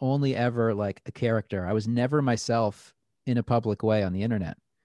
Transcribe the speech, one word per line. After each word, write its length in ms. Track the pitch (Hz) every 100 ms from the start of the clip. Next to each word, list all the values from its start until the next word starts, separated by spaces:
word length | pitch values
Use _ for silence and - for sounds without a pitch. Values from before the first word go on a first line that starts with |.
only 340 | 131 143 139 117
ever, 380 | 120 117 113
like, 280 | 104 104 - -
a 60 |
character. 540 | - 120 113 - 98 90
I 80 |
was 140 | 110 107
never 340 | 120 127 147
myself 720 | 135 113 - 117 110 - - _ _ _ -
in 120 | 120
a 60 |
public 400 | - 120 110 104
way 200 | 110 107
on 100 | 95
the 100 | 92
internet, 340 | 110 110 82 - _ _